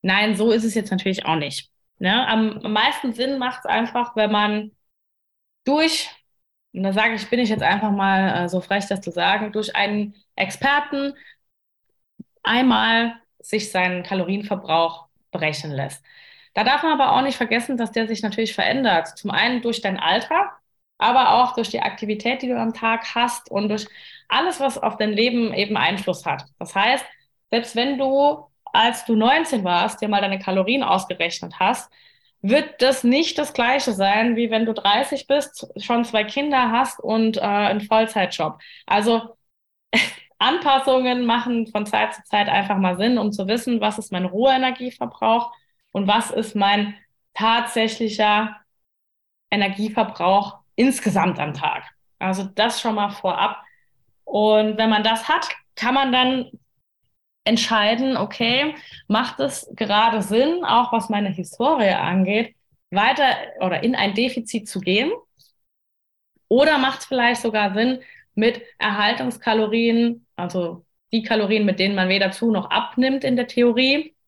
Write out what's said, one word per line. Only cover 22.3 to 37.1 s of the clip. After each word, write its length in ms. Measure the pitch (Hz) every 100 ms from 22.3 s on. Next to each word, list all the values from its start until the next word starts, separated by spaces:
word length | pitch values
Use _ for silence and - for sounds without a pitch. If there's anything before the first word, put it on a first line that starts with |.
| 254
die 60 | 254
du 100 | 240
am 140 | 226
Tag 420 | 220 226 226 -
hast 360 | 233 240 - -
und 180 | - 208
durch 180 | 214 214 - - - _
alles, 320 | 262 349 339
was 180 | 269 -
auf 180 | - 202
dein 160 | 214
Leben 400 | 208 240 240 226
eben 240 | - 202 214
Einfluss 480 | 156 190 196 -
hat. 200 | 170 139 - _
Das 160 | -
heißt, 300 | 196 214 269 - - _ _ _
selbst 260 | 233 233 226
wenn 220 | 262 269
du, 480 | 269 269 285 302 - _
als 400 | - - 233 233
du 100 | -
neunzehn 500 | 220 226 302 320 247
warst, 360 | 185 175 208 -
dir 80 | 208
mal 140 | 202
deine 160 | 196 196
Kalorien 440 | 196 190 190 269
ausgerechnet 720 | 240 190 - 180 170 - 175 -
hast, 340 | 190 254 - _ _ _ _ _
wird 380 | 196 277 302 -
das 240 | 254 269
nicht 340 | 240 269 320 -
das 140 | 294
Gleiche 400 | - 240 269 269
sein, 440 | 196 196 208 240 233
wie 140 | 233
wenn 160 | 220 226
du 60 |
dreißig 540 | 226 202 208 - 277 -
bist, 400 | 285 285 - - -
schon 280 | - 240
zwei 200 | 233 214
Kinder 460 | 214 277 294 269 240
hast 300 | 226 262 -
und, 360 | -